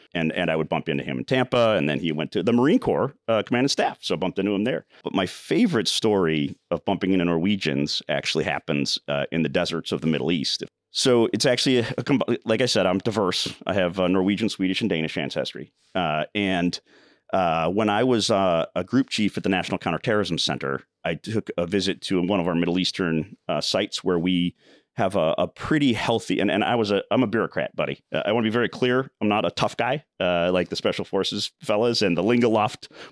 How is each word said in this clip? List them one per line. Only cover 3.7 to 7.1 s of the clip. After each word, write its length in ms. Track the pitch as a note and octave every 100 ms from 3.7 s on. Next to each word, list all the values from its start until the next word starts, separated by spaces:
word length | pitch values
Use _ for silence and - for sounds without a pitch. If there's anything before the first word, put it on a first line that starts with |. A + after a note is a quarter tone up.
Staff, 280 | - - G#3
so 120 | -
I 40 | E2+
bumped 200 | F#2 F2+
into 140 | G2
him 120 | G2
there. 200 | A2 - - -
But 120 | -
my 120 | - F#2
favorite 640 | - - D#3+ A3+ C3 F2+
story 640 | - A2+ G2+ E2+ D#2 C#2 - -
of 140 | E2+
bumping 280 | - F#2 F#2